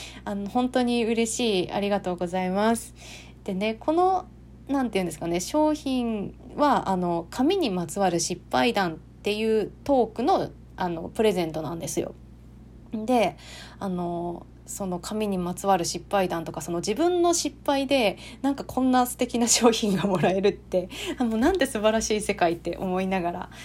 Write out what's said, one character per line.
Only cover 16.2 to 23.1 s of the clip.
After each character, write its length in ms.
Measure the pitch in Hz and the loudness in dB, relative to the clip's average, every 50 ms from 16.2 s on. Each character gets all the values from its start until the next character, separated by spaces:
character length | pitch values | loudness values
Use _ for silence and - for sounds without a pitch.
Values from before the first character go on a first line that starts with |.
| 190 180 | 0 0
談 160 | 180 170 151 | -2 -4 -6
と 80 | 156 151 | -6 -8
か、 80 | 165 | -8
そ 100 | 151 - | -6 -4
の 80 | 170 170 | -4 -4
自 160 | 165 - 220 | -2 -2 0
分 280 | 202 320 359 359 349 339 | 2 2 2 4 4 4
の 100 | 349 330 | 4 4
失 240 | - - 294 - - - | 2 0 -4 -6 -6 -2
敗 200 | - 285 277 277 | 0 0 0 2
で、 320 | 262 285 269 233 196 170 - - - - - - | 2 2 4 4 2 0 -2 -10 -18 -10 -4 -2
な 80 | 269 | -2
ん 40 | 277 | -2
か 100 | - - | -2 -4
こ 180 | - - 262 254 | -4 -2 0 2
ん 80 | 262 | 4
な 160 | 254 254 247 | 4 4 2
素 100 | 247 - | 2 0
敵 220 | - 254 247 - 233 | -2 -2 -2 0 0
な 100 | 240 226 | 2 2
商 220 | - - 226 240 | 4 6 6 4
品 260 | 220 - 233 202 190 | 4 4 2 0 0
が 80 | 180 151 | 2 0
も 140 | 202 185 156 | 0 0 2
ら 120 | 147 190 | 2 2
え 100 | 185 196 | 2 4
る 80 | 190 202 | 2 2
っ 40 | 202 | 0
て、 360 | - - - - 185 175 185 - - - | 0 -6 -4 -2 -2 -2 -4 -8 -10 -8
<laughs> 120 | 381 302 - | -6 -4 -2
あ、 60 | 254 | -2
も 120 | 226 220 | 0 0
う 20 | 220 | 2
な 140 | 233 320 392 | 2 4 4
ん 60 | 359 | 2
て 80 | 269 | 0
素 140 | 262 - 220 | 0 0 2
晴 120 | 202 220 220 | 2 2 2
ら 100 | 226 220 | 2 0
し 140 | - 220 | 0 -2
い 40 | 214 | -2
世 140 | 202 - 202 | 0 -2 0
界 200 | - - 170 170 | 2 2 2 2
っ 20 | |
て 200 | 170 - 170 170 | 0 -4 -8 -6
思 240 | - - 190 180 185 | -4 -4 -2 -2 0
い 60 | 190 | 0
な 160 | 190 | 0